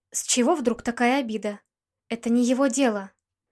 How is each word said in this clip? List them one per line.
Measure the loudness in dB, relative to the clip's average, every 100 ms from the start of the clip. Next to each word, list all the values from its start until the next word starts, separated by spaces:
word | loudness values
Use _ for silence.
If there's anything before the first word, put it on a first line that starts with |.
| _
С | -10
чего | -2 0 2 2
вдруг | 0 -2
такая | -6 0 0 0
обида? | -2 -6 -6 -10 _ _ _ _ _
Это | -6 0
не | 2 2
его | 2 2
дело. | 2 0 0 -8 _ _ _ _